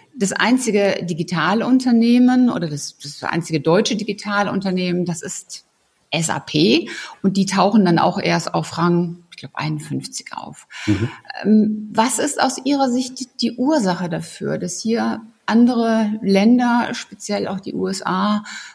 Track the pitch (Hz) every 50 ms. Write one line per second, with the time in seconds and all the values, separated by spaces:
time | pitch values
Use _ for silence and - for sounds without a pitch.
0 | - _ - 269 196 190 - - - 214 247 254 254 233 196 208 202 196 - -
1 | - 170 175 156 175 - 185 165 151 170 196 226 202 - 254 254 254 262 233 233
2 | 233 233 240 247 247 247 254 247 254 240 - - 170 160 147 147 - - - -
3 | - 143 147 - - - - 170 160 - 160 156 135 160 165 196 214 - 226 190
4 | 202 - 196 202 - 208 208 202 202 185 - 196 190 196 185 185 180 180 175 180
5 | 180 175 170 - - 180 - - - - - - - _ _ _ _ _ _ _
6 | _ _ - 156 165 - - - - - - 151 160 208 240 330 - - - -
7 | - - - - - 196 190 196 190 196 185 196 180 202 214 226 196 175 170 165
8 | - 180 180 - - 175 170 170 165 - - 165 156 - - - 165 175 175 175
9 | 180 170 170 - - _ - - - 135 - - - 156 156 151 151 151 139 135
10 | 135 135 - - - - - - - - - - - _ - - - - 104 95
11 | 107 117 - - - - - - - 202 214 214 214 214 214 214 - - - 214
12 | 220 262 254 - - 294 - - - 262 254 - - 269 285 277 269 254 240 262
13 | 254 - - - 262 - _ - - 233 233 - 254 277 320 302 214 185 175 170
14 | 185 170 170 160 165 - - - 180 143 151 - 180 175 - - - 220 226 226
15 | 220 226 220 214 - - _ _ _ - 208 226 240 240 254 226 233 226 226 220
16 | 220 208 214 220 - 196 196 190 202 226 247 247 247 240 233 240 226 - 233 -
17 | - - - - - - 208 202 202 - 190 190 - - - - 185 185 190 190
18 | - - 175 185 196 208 214 208 214 - - - - - -